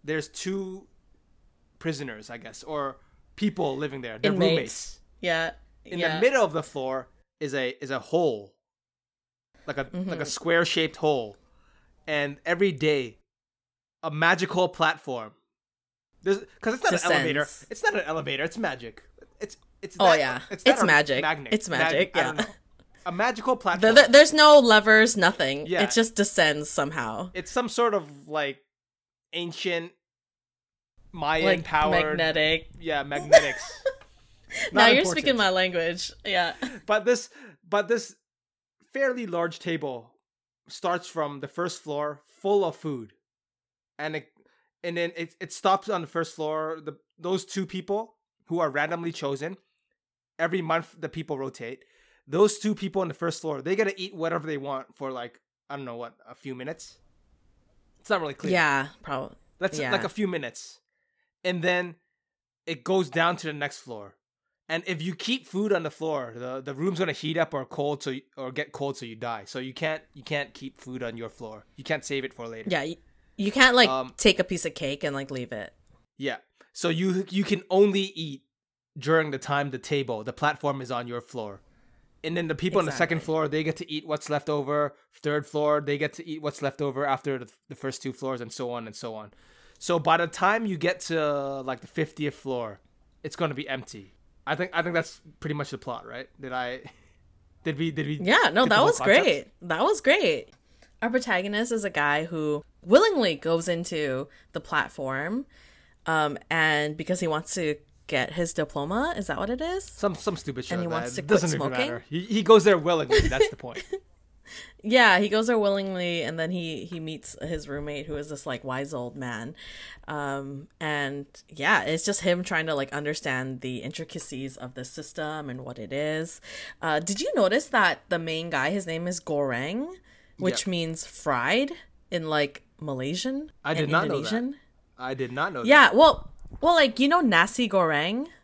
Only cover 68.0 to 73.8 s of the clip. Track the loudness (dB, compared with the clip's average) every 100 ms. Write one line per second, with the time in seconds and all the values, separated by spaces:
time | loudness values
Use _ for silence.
68 | -6 -8 _ -12 -10 -8 -10 -6 -8 -6
69 | -12 -10 -8 -8 -10 -12 -10 -6 -6 -6
70 | _ -20 -6 -6 -6 -12 -16 -16 -12 -8
71 | -8 -8 -12 -12 -16 -16 _ -18 -6 -6
72 | -4 -6 -6 -10 -14 -12 -4 -4 -4 -10
73 | _ _ _ -4 -2 6 6 8